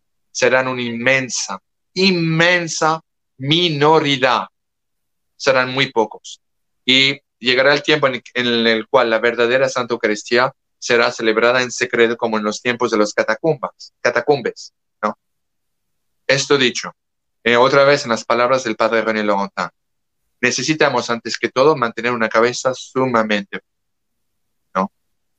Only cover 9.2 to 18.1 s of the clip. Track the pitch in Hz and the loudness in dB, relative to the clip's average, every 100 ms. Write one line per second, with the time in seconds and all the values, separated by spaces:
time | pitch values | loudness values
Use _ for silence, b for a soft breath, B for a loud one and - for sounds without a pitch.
9.2 | 117 117 117 131 135 127 120 117 110 104 | 0 0 2 2 0 -2 -4 -2 -2 -4
10.2 | - 120 131 - _ _ - 120 120 120 | -2 0 0 -4 _ _ 0 2 2 0
11.2 | 113 110 117 127 123 - 123 117 117 117 | 0 2 2 2 -2 -4 -2 2 2 0
12.2 | 117 110 107 104 123 120 120 107 104 - | -4 -2 -4 -4 -4 -2 0 0 0 0
13.2 | 110 110 120 - - - - _ 123 120 | -2 -2 -2 -2 -6 -12 -20 _ -2 0
14.2 | 131 139 104 - - _ _ _ 107 - | 0 0 -2 -10 -16 _ _ _ -8 -8
15.2 | _ _ _ _ _ _ _ _ _ _ | _ _ _ _ _ _ _ _ _ _
16.2 | - 135 - 139 123 - 87 - _ _ | -2 -2 2 2 0 -2 -10 -14 _ _
17.2 | _ _ 113 120 127 143 139 143 123 | _ _ 0 4 4 4 4 2 0